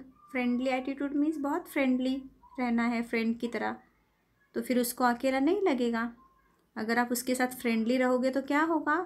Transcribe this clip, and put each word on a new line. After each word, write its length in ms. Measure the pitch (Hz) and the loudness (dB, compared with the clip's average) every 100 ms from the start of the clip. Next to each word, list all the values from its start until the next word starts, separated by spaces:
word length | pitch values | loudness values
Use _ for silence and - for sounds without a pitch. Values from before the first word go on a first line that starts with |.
| - - - | -10 -20 -8
फ्रेंडली 380 | 254 247 240 262 | -2 0 0 0
एटीट्यूड 440 | 262 262 277 285 | -2 -2 -4 -2
मीन्स 240 | 294 302 311 | 0 0 0
बहुत 300 | 277 339 349 | -2 -2 -2
फ्रेंडली 480 | 311 262 254 254 269 - - - - | 0 2 2 0 -2 -6 -18 -16 -4
रहना 240 | 247 233 | 0 2
है 180 | 233 233 | 0 0
फ्रेंड 340 | 233 233 226 233 | -2 -2 0 -2
की 80 | 240 | -4
तरह, 280 | 214 214 226 _ _ _ _ _ _ _ 233 | -4 -4 -6 _ _ _ _ _ _ _ -6
तो 60 | |
फिर 180 | 233 247 | 0 0
उसको 240 | 247 - | 0 2
अकेला 360 | 247 240 269 262 | 0 2 0 2
नहीं 220 | 277 403 | 2 2
लगेगा। 400 | 381 262 240 226 233 - - _ _ _ _ 220 | 2 2 0 0 -4 -8 -20 _ _ _ _ -8
अगर 240 | 220 233 | -2 0
आप 120 | 240 | 0
उसके 240 | 247 - 247 | -2 -2 0
साथ 200 | 247 - | -2 -2
फ्रेंडली 420 | 240 226 220 254 | -2 0 2 2
रहोगे 320 | 254 254 262 | 4 2 2
तो 120 | 269 | 0
क्या 200 | 269 285 | 0 0
होगा? 340 | 330 311 294 320 | 2 0 0 -2